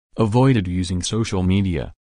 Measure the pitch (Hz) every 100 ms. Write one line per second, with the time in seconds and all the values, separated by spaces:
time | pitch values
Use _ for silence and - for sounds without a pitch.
0 | _ - 113 120 135 117 90 90 90 90
1 | - 107 113 95 90 98 95 78 - -